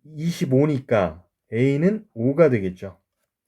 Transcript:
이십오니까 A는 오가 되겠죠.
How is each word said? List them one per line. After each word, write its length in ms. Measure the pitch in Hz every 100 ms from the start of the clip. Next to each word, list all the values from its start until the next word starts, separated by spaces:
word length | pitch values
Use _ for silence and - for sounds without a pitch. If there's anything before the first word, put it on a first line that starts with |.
이십오니까 1200 | 147 156 165 170 143 131 151 135 - 113 87 82 _ _ _
A는 520 | 113 135 143 180 214 -
오가 360 | 113 123 139 156
되겠죠. 480 | 117 92 92 95 - _ _ _ _